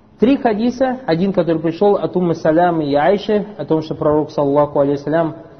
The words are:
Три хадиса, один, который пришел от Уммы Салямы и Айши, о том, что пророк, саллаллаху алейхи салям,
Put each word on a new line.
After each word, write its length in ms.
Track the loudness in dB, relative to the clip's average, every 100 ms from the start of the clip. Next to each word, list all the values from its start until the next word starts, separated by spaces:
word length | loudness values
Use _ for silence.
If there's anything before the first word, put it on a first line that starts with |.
| _ 0
Три 180 | 2 2
хадиса, 640 | 0 0 -2 0 -2 -2 -2
один, 260 | 0 0
который 280 | 0 0 0
пришел 360 | -2 0 2 2
от 200 | 0 -2
Уммы 180 | -2
Салямы 500 | 0 0 2 2 0
и 100 | 0
Айши, 520 | 2 2 2 0 -2 -2 -8
о 80 |
том, 180 | -2 -2
что 120 | -2
пророк, 360 | -2 0 0 0
саллаллаху 500 | -2 0 2 2 2
алейхи 220 | 0 0
салям, 340 | -2 -2 -2 -6 -16 -20